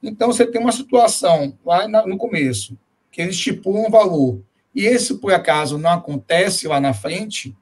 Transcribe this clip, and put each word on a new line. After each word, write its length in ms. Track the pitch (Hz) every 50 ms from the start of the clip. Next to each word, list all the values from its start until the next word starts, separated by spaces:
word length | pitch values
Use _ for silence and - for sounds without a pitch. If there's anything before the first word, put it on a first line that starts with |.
| -
Então, 280 | 220 - - - 240
você 140 | 240 233 240
tem 160 | 226 - 226
uma 100 | 233 247
situação 840 | 226 240 269 - - 247 233 226 214 - - 185 170 156 143 139 135 _ _
lá 220 | 151 170 180 202 214
na, 180 | 214 214 220
no 100 | 185 190
começo, 600 | 196 185 247 202 165 147 131 123 104 - - 113 - _ _ _ _ _ _
que 80 | _ -
eles 160 | 165 180 190
estipulam 520 | 170 - 277 - - - 190 196 208 220 220
um 20 |
valor, 500 | 214 220 208 190 180 151 135 127 117 98 - _ _ _ _ _ _
e 120 | 262 196
esse, 300 | 214 247 240 240 - -
por 180 | - - 196 190
acaso, 460 | 175 170 - 151 151 151 135 143 147
não 100 | 156 165
acontece 760 | 175 170 170 - 143 135 - _ 160 170 185 202 190 - - 160
lá 120 | 151 139
na 140 | 139 139 131
frente 640 | 104 - - - 185 208 214 202 - - 127 101 _